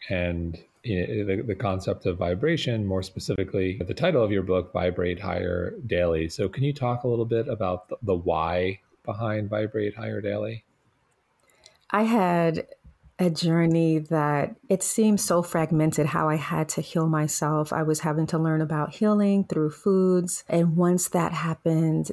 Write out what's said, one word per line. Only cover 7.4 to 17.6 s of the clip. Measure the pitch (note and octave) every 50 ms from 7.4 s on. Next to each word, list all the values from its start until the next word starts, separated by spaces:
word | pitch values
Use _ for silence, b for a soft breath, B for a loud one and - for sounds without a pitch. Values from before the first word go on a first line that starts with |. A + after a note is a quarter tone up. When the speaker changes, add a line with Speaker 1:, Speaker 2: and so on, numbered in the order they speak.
| A2+ -
Speaker 1:
about | A#2 G#2 G2+ F#2 F2+ F2+ - -
the, | - -
the | - G2+ F#2
why | F2 F2 F2 E2 D#2+ D#2+ E2 F2 F2+ F2+ F#2 G2 - _ _ _ _ _
behind | - G#2+ G#2 A#2 A2 G#2+ G#2+ G#2 G2+
Vibrate | G#2+ G#2+ A2 G#2+ - A2 G#2 G#2 G#2
Higher | A2+ A2 A2 A2 G#2+
Daily? | G#2 G2+ G2+ G#2 G#2+ A2 A2+ A2 - _ _ _ _ _ _ _ _ _ _ _ _ _ _ _ b b b b b b b b b -
Speaker 2:
I | - G3+ A3
had | A3 A#3 A#3+ F#3 F3+ F3 E3+ E3+ E3 D#3+ E3+ - - - - _ - - _ _ - _ -
a | F#3 F3
journey | E3 - - E3+ E3 E3+ E3 E3 E3 E3 E3 D#3+ D#3+ D#3
that | D#3 - E3 D#3 D3 D3 D3 C#3+ C#3 - - - _ -
it | F#3+ F3 -
seemed | - - - A3 G#3+ G#3 G3
so | - - F3+ E3+
fragmented | F3 - - E3+ D#3+ D#3 E3 D#3 D#3 D#3+ D3+ - D3
how | D3 D3+ E3 D#3 D#3
I | D3+
had | D#3+ C#3+ D3 F3 D#3 D#3 D3+
to | - -
heal | D3+ - - E3+ D#3+ D#3+
myself. | D#3+ D#3 D3+ D#3 - - E3 D3 D#3 D3+